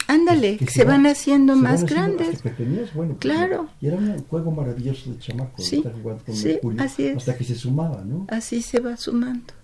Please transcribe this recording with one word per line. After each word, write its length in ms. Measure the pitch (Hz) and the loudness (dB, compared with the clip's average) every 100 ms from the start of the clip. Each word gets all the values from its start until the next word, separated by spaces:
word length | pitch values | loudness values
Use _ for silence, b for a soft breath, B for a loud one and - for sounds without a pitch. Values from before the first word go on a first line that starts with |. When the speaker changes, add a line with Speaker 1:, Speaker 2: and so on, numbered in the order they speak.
| - | 2
Speaker 1:
ándale, 440 | 302 339 320 208 | 4 6 4 2
Speaker 2:
Que, 60 | 214 | 0
que 60 | 127 | 0
Speaker 1:
que 40 | |
Speaker 2:
se 60 | - | 4
Speaker 1:
se 40 | |
Speaker 2:
va, 80 | - | 6
Speaker 1:
van 140 | 277 285 | 6 6
haciendo 480 | 285 - 277 269 | 4 4 6 6
Speaker 2:
se 60 | 269 | 6
van 100 | 254 | 6
Speaker 1:
más 100 | - | 4
Speaker 2:
haciendo 220 | 170 302 392 | 2 2 2
hasta 180 | 349 | 0
Speaker 1:
grandes. 180 | 330 139 | -2 -2
Speaker 2:
que 80 | 127 | -4
tenías, 440 | - 123 180 220 | -4 -2 -2 -4
bueno, 180 | 151 165 | -4 -4
pues, 60 | 143 | -2
Speaker 1:
Claro. 480 | 135 311 370 370 311 - | -2 0 0 -2 -6 -6
Speaker 2:
y 60 | 143 | -4
era 100 | 180 | -2
un 280 | 208 175 | -2 -4
juego 260 | 131 160 160 | -4 -4 -2
maravilloso 600 | 151 131 123 123 135 127 | -2 -4 -4 -4 -6 -8
de 60 | 113 | -10
chamaco, 380 | - 117 131 - | -8 -8 -8 -8
de 60 | |
Speaker 1:
Sí, 120 | 180 147 | -4 -2
Speaker 2:
estar 160 | 196 | -4
jugando 320 | 113 110 107 | -6 -8 -8
con 100 | - | -8
Speaker 1:
sí, 140 | 110 - | -4 -2
Speaker 2:
mercurio, 340 | - 120 110 | -2 -2 -2
Speaker 1:
así 240 | 269 - 277 | -4 -2 -4
es. 100 | 277 | -2
Speaker 2:
hasta 180 | 135 127 | -4 -4
que 80 | |
se 100 | 123 | -4
sumaba, 480 | 117 123 143 165 110 | -4 -2 -2 -2 -4
¿no? 220 | 95 156 196 | -6 -8 -6
Speaker 1:
Así 340 | 226 - 233 | -6 -4 -6
se 180 | 233 240 | -2 -2
va 160 | 247 233 | -2 -6
sumando, 580 | - 240 247 247 240 - | -4 -2 -2 -6 -10 -20